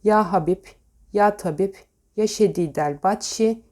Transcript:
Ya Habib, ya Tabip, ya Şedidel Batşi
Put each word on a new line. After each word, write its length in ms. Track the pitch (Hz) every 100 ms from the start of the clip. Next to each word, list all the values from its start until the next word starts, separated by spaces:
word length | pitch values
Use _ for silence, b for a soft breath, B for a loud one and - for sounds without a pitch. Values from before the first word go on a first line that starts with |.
Ya 280 | 202 214 175
Habib, 320 | 175 156 185 - - _ _ _
ya 240 | 202 208 208
Tabip, 420 | 180 151 190 - _ _ _ -
ya 100 | 214
Şedidel 760 | - 208 180 165 139 147 143
Batşi 600 | 190 214 - - 220 226 _